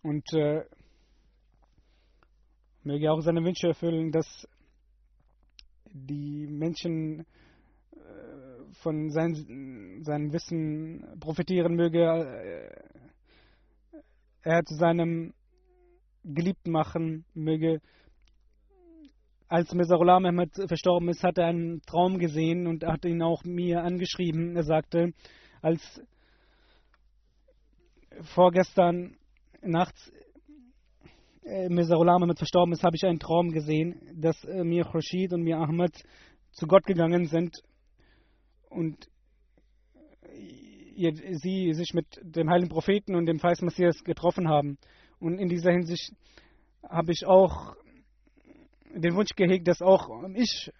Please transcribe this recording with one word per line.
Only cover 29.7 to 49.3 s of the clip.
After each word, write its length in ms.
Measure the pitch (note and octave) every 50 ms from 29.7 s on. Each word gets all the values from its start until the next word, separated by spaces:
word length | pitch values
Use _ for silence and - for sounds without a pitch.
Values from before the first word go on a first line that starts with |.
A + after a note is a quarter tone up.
| D#3+ E3 F3+ - - - - - - - - _ _ - _ _ D4 D4 B3 B3 _ _ _ _ _ _ - - _ _ _ _ _ _ -
äh, 260 | - - F#3+ F#3 F3+
Mirza 260 | F3 F3 E3+ D#3+ F3
Ghulam 280 | E3 E3+ F3 F3 F3+ F3
Ahmad 160 | E3+ E3+ -
verstorben 340 | D#3+ - - F3+ F3 F3 E3+
ist, 100 | D#3 -
habe 120 | F3 E3
ich 100 | D#3 -
einen 140 | F#3 E3+ D#3
Traum 320 | - - E3 E3+ F3 E3+
gesehen, 500 | D#3+ D#3 D3 D3+ D#3 D#3 D#3+ F3 E3+ - - - F3 E3
dass, 240 | D3+ E3 D#3+ - -
äh, 200 | - F3+ F#3+ E3+
Mir 220 | E3+ E3+ F3 E3
Khurshid 460 | - - E3 D#3 - - F3+ F#3+ F3+ F3
und 100 | E3+ E3+
Mir 140 | E3 E3
Ahmad 360 | D#3 E3 D3 D#3+ E3+ F3 E3+ _ - - _ _ - - _ _ _ _ _
zu 140 | _ - E3+
Gott 200 | D3+ F#3 G3 -
gegangen 420 | G3+ F#3+ E3+ E3+ D#3+ F3 F3 F3
sind 340 | D3+ D#3 E3 F3+ E3+ - - _ _ _ _ _ _ _ _ _ _ _ _ _ _ _ _ _ _ _ _ _ _
und 380 | - F#3+ E3 D#3+ D3 _ - _ _ _ _ _ _ _ _ _ _ _ _ _ _ _ _ _ _ _ - _ _ _ _ - - - - F3 - - - - - - - - -
ihr, 180 | - F3 E3 D#3 D#3 - F#3+ F3+
sie 360 | D3+ - F#3 F#3+ F#3+ F#3 E3+ D#3
sich 200 | D#3+ E3+ - -
mit 140 | E3+ D#3 _ - - -
dem 260 | E3+ D#3+ E3 D#3+ D#3
heiligen 200 | F3 F3+ F3+ E3
Propheten 440 | E3 D#3+ - - G3 G#3 - - F#3+
und 120 | E3+ E3+
dem 120 | E3 E3 D3+
Feist 220 | - F3 F3 -
Messias 420 | F3+ E3+ - - F3+ F3 D#3+ - -
getroffen 440 | F3 E3 - E3 F3 - - F3
haben. 320 | D#3 D3+ D3 C#3+ C#3+ C#3 _ _ _ _ _ _ _ _ _
Und 180 | - E3 F3
in 100 | F#3+ G3+
dieser 240 | F3 F3 F3 E3 F3+
Hinsicht 420 | F3 F3+ F3 D#3+ F3 E3 - - - _ _ _ _ - _ _ _ _ _ _ _ _
habe 300 | - - E3+ E3 E3 E3
ich 140 | E3+ - -
auch 500 | F#3 F#3 F#3+ F#3+ F3 - - - - - - - _ _ - _ _ _ _ _ _ _ _ _ - - - - _ _ _ _ - -
den 200 | F#3+ D#3+ F3 E3+
Wunsch 200 | G3 G#3+ -